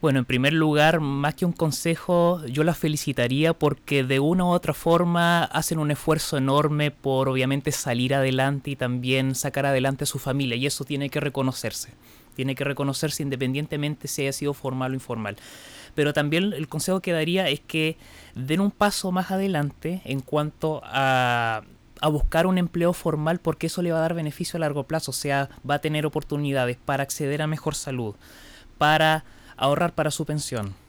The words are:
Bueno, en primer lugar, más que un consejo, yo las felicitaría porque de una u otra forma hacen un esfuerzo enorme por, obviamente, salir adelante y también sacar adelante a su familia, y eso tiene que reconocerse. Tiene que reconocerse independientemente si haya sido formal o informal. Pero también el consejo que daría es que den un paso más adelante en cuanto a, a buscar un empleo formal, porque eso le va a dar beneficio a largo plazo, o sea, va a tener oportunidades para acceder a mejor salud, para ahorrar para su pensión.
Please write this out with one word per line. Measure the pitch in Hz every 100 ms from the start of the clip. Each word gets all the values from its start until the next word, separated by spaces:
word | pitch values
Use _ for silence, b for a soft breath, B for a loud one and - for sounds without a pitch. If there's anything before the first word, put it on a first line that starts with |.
Bueno, | 160 135
en | 123
primer | 127 139
lugar, | 160 156 151 151 165
más | 147 139 143
que | 156 175
un |
consejo, | 170 160 139 170 165 - 175 170 175 151
yo | 131
las | 156 160
felicitaría | 160 151 - 131 123 131 156
porque | 165 151 147 - 143
de | 131 135
una | 143 180
u | 180
otra | 175 175
forma | 147 - 170 175 170 170 170
hacen | 170 151 160 160
un | 151
esfuerzo | 147 - 156 - 151
enorme | 135 139 151 147 147
por, | 143 139 131 135
obviamente, | 131 127 139 143
salir | 139 - 120 127
adelante | 139 135 131 131 139 131
y | 139
también | 123 123 123 131 131
sacar | 131 143 135
adelante | 139 135 131 131
a | 143
su | 135
familia, | 139 135 135 117
y | 139
eso | -
tiene | 139 143 143
que | 151
reconocerse. | 143 135 131 127 113 - - - B B B
Tiene | - 131
que | 131
reconocerse | 139 135 139 131 156 -
independientemente | 139 131 131 135 151 147 147 147 143
si | -
haya | 139
sido | 135 143
formal | 143 139 131 127
o |
informal. | 131 - 117 104 101 B B B B B
Pero | - 147
también | 147 147 160 196
el | 165 156
consejo | 156 - 185
que | 185
daría | 165 156 180 180
es | 143
que | - 160 156 160 B B B
den | - 131 160
un | 202
paso | - 208 - 190
más | 180 180
adelante | 190 196 170 147 - - 185
en | - 135
cuanto | 131 151 151 - 160 151
a, | - 127 135 131 123 120 117 110 - - - -
a | 151
buscar | 151 - 165 175
un | 185
empleo | 175 170 170
formal, | 175 165 160 156 175
porque | - 156 165
eso | -
le | 175
va | 160
a |
dar | 160
beneficio | 170 156 - 180 175
a |
largo | 160 143
plazo, | 131 160 -
o |
sea, | 127 147 139 139 B 127
va | 143
a |
tener | 151 151
oportunidades | 151 151 147 147 147 139 123 123
para | - 135
acceder | 139 - 143 147
a | 151
mejor | 156 -
salud, | 143 - 127 113 104 B B B B B -
para | 151 156 156 156 - B B B
ahorrar | 135 147 175
para | - 151
su | - -
pensión. | 151 - 123 98 95